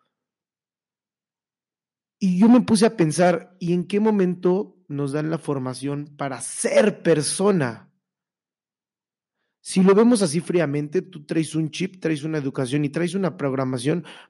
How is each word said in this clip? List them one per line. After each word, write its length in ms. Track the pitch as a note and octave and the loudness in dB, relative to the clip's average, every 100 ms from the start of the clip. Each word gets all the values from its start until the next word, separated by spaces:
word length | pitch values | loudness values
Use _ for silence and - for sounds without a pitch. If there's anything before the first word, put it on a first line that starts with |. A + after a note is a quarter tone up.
| _ _ _ _ _ _ _ _ _ _ _ _ _ _ _ _ _ _ _ _ _ _ | _ _ _ _ _ _ _ _ _ _ _ _ _ _ _ _ _ _ _ _ _ _
Y 200 | F#3+ F3+ | -2 4
yo 80 | A3+ | 6
me 140 | B3 | 6
puse 240 | - G#3+ A3 | 6 2 2
a 100 | A3 | 2
pensar, 600 | D#3+ D3 F3+ E3+ - _ | 0 4 2 2 -4 _
¿y 140 | E3+ | -4
en 120 | F3 F3 | -2 -2
qué 140 | G3+ | 0
momento 800 | A3 G#3 F#3 F3+ F3+ F#3 C#4+ _ _ | 2 2 0 0 0 0 -4 _ _
nos 240 | C#3+ C#3+ | -6 -4
dan 180 | C#3 D#3 | -4 -6
la 100 | D#3+ | -6
formación 760 | - C#3 B2+ B2+ C3+ C#3+ D3 D3 | -6 -6 -6 -8 -8 -8 -10 -10
para 240 | C#3 B2+ | -8 -8
ser 640 | - - - - G#3+ - | -12 -6 0 2 2 0
persona? 880 | F3 D#3+ C#3+ - G3 F#3+ B2+ A2 _ _ _ _ _ _ _ _ _ _ _ _ _ _ _ _ _ _ - | 0 0 0 0 0 2 -2 -6 _ _ _ _ _ _ _ _ _ _ _ _ _ _ _ _ _ _ -6
Si 140 | F#3+ | 2
lo 140 | F#3+ G3 | 4 6
vemos 260 | A#3 B3 | 6 4
así 200 | F#3+ D#3 | 2 -2
fríamente, 600 | - F3 D3+ C#3+ D3 F3+ | -2 -2 0 -2 -4 -6
tú 240 | D#3+ D#3+ D3 | -6 -18 -6
traes 300 | E3 D3+ D#3 | -4 -2 -4
un 160 | D#3 | -6
chip, 280 | - F#3 - | -6 -10 -6
traes 240 | D#3+ D#3 | -6 -6
una 140 | D3+ D#3 | -4 -6
educación 480 | C#3 C3 B2+ C#3+ D3 | -6 -6 -4 -2 -2
y 40 | |
traes 260 | D3+ F3 F#3 | -4 -4 -2
una 200 | F3+ - | -4 -4
programación 680 | C#3+ C3 C3 B2+ B2+ E3+ D3+ - | -6 -4 -4 -4 -2 -4 -6 -20